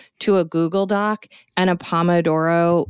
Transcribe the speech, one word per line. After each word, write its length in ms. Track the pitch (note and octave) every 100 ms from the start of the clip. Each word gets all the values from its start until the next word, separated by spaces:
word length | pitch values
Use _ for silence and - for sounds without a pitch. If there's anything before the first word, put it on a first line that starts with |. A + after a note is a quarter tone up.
| - _
to 180 | - G3
a 60 |
Google 420 | E3 E3 E3 F#3+ G3
Doc 400 | G3+ G#3 G#3+ - - _ -
and 140 | F#3
a 60 | F3
Pomodoro 1120 | - E3 F3 F3 E3 D#3+ D#3+ E3+ E3+ E3+ -